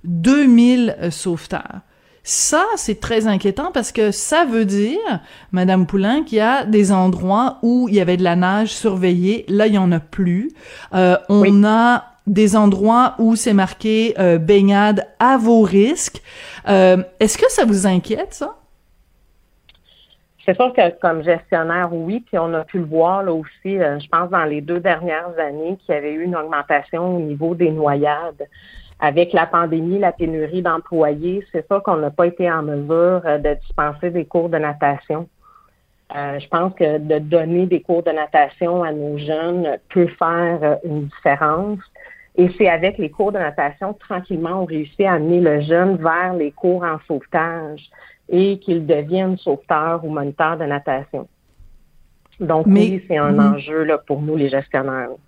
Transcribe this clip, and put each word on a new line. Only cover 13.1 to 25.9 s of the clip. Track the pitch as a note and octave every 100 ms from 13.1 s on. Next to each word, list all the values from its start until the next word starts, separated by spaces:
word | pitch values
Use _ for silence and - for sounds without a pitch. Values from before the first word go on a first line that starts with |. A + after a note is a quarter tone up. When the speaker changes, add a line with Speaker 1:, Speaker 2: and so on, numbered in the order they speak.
| -
Speaker 1:
où | A3+ A3+
c'est | A#3+
marqué, | G3+ F#3+ - A3 A3 A3+ -
euh, | F3+ E3+
baignade | D#3+ G3+ G3 G3+ G#3 G3+ - _
à | A#3+ C4
vos | A3 A#3
risques. | G3+ G3 A3 F4 - - - - - - G#3
Euh, | G3 F#3 F#3 F#3 _
est-ce | A3 -
que | B4+
ça | -
vous | A#3+ G3+ F#3+
inquiète, | F3+ - A3 F#4+
ça ? | - D4+ A4+ _ _ _ _ _ _ _ _ _ _ _ _ _ _ _ _ _ _
Speaker 2:
C'est | - F#3+
sûr | B3+
que | B3 F3 E3+
comme | F3 E3
gestionnaire, | D#3 E3 _ E3+ E3 F3 F3
oui, | E3+ E3 A3+ -
puis | F3+
on | E3
a | E3
pu | D#3 F#3+
le |
voir | D#3 D#3+ E3 G3
là | F#3+
aussi, | D#3+ D#3 _ F#3+ G3
euh, | D#3 C#3+
je | D3
pense | E3 F3+
dans | F3+
les | D#3 D3
deux | D3 F3
dernières | F3+ D#3+ F3 D#3 F3 E3
années, | D3+ D3 E3 F#3+
qu'il | -